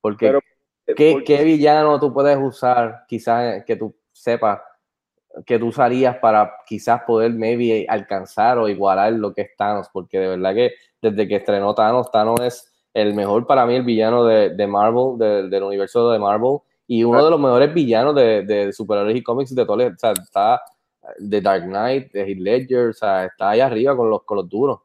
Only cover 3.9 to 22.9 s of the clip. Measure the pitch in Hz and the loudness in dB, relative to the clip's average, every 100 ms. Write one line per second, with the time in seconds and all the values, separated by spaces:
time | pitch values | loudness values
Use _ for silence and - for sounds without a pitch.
3.9 | - _ _ - 117 110 101 - _ _ | -12 _ _ -4 -2 0 -2 -8 _ _
4.9 | _ _ _ _ - - 120 117 123 127 | _ _ _ _ -20 -4 -2 -2 0 0
5.9 | 127 131 120 117 107 104 - - 107 - | 2 0 2 2 4 2 -4 -14 -10 -2
6.9 | 120 - 113 113 113 110 120 120 110 - | -2 0 0 0 0 -2 -2 0 -2 -2
7.9 | 107 98 98 95 - 113 123 107 95 98 | -6 -4 -10 -8 -2 0 2 -2 0 0
8.9 | 95 104 113 104 95 101 _ 101 104 - | 2 0 0 -4 -6 -10 _ -4 -4 -8
9.9 | 98 87 95 92 92 95 98 120 - _ | -14 -8 -4 -4 -2 -2 0 -2 -2 _
10.9 | _ 113 101 101 101 - 101 101 107 110 | _ -4 -2 -2 -2 -2 0 0 2 2
11.9 | 123 120 110 107 117 123 120 - _ _ | 2 0 0 2 0 -2 -6 -20 _ _
12.9 | 113 104 104 101 104 123 135 120 123 123 | -2 -2 0 0 -2 2 2 2 0 0
13.9 | 110 110 120 117 110 101 92 101 101 107 | 0 2 2 4 4 2 0 -2 2 2
14.9 | 117 131 120 110 104 95 98 98 101 98 | 2 0 0 0 0 -2 -4 -2 -4 -2
15.9 | 120 117 113 101 104 123 143 _ _ _ | 0 0 2 0 0 0 -2 _ _ _
16.9 | 117 117 117 151 165 139 123 147 165 135 | 0 2 4 4 4 2 4 2 2 0
17.9 | 113 135 143 120 107 98 104 101 95 101 | 2 2 2 2 2 0 -2 -2 -6 -6
18.9 | 104 101 120 120 120 135 127 110 104 123 | -2 -2 -4 -4 -6 -4 -2 -2 0 -2
19.9 | 85 117 95 87 - 104 123 - _ _ | -2 -4 -4 -4 -2 0 0 -4 _ _
20.9 | _ - - 101 104 98 95 87 98 117 | _ -20 -16 -6 -2 0 -2 -4 -6 -4
21.9 | 135 131 101 98 98 92 123 131 127 120 | -4 -6 -8 -8 -6 -2 -2 0 -2 -2